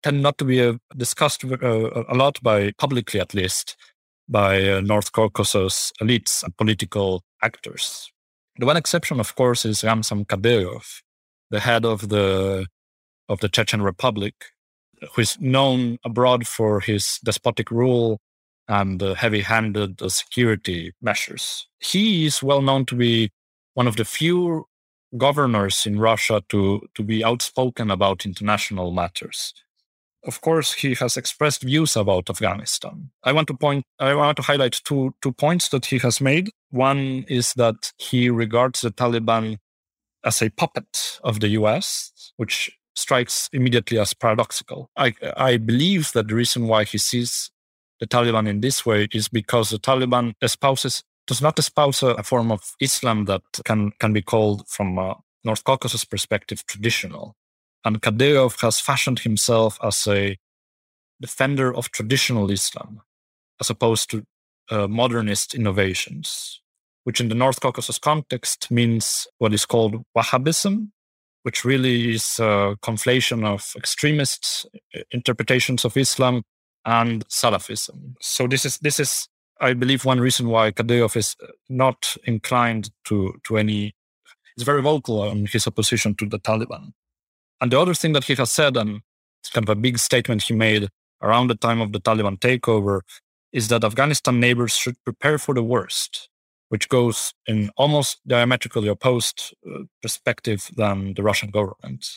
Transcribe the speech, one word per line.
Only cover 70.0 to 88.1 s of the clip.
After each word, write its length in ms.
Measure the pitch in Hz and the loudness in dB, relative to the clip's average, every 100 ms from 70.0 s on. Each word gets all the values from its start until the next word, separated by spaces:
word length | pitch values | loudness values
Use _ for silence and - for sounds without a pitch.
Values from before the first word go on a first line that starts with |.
| - 117 | -4 -2
Wahhabism, 720 | 113 131 143 165 196 208 214 _ _ _ _ _ | 0 0 0 0 0 -2 -4 _ _ _ _ _
which 200 | 123 - | -8 -4
really 520 | 123 135 127 120 117 | 0 2 2 2 0
is 240 | 113 - - | -2 -4 0
a 360 | 110 101 101 104 | 2 2 2 -2
conflation 640 | - 110 - 127 - 117 | -6 -2 0 2 0 0
of 280 | 107 101 - | -2 -2 -6
extremist, 920 | - - - 147 151 135 - - - - - _ | -8 -6 -2 0 0 -2 -4 -6 -6 -10 -20 _
uh, 60 | - - | -16 -8
interpretations 720 | 123 127 117 117 127 - 127 | -4 -2 -2 0 0 2 -2
of 100 | 120 135 | -2 0
Islam 460 | 131 - 127 123 - _ _ _ | 0 2 0 0 -6 _ _ _
and 420 | - 117 117 113 - | 0 2 2 -2 -4
Salafism. 840 | - 123 98 - 113 - 139 139 127 | 0 0 0 -4 -8 -8 -12 -20 -12
So 260 | - - 123 | -8 -2 0
this 180 | 139 | 0
is, 140 | 139 - | -2 -2
this 200 | 147 147 | -2 -2
is, 280 | 135 - - _ _ _ | -2 -4 -8 _ _ _
I 120 | 131 | 0
believe, 300 | 123 127 135 | 2 2 2
one 160 | 131 127 | 2 2
reason 300 | 127 - 120 | 2 2 2
why 220 | 113 110 | 4 2
Kadyrov 440 | - 117 120 113 | 0 2 2 2
is 200 | 117 101 - - - _ | 0 -4 -6 -16 -20 _
not 480 | 127 131 127 - - | 0 0 0 -8 -6
inclined 640 | - 110 - 123 117 110 104 _ | -4 -4 0 0 2 -2 -6 _
to, 300 | - 104 95 - | -2 0 0 -6
to 140 | - 110 | -2 0
any, 360 | 107 104 104 _ _ _ _ _ _ - | 0 -2 -4 _ _ _ _ _ _ -6
is 60 | |
very 180 | 120 143 | 0 2
vocal 400 | 139 151 127 107 | 2 0 0 -2
on 240 | 101 104 | 0 -2
his 220 | 101 113 - | -2 0 -2
opposition 480 | 110 104 113 110 | -2 0 0 0
to 100 | 101 | -2
the 140 | 104 104 | -4 -4
Taliban. 540 | 104 110 113 - 101 - _ _ _ _ _ _ | -2 -2 -2 -10 -16 -20 _ _ _ _ _ _
And 100 | 127 | 2
the 80 | 131 | 4
other 140 | 180 | 4
thing 200 | 165 160 | 2 0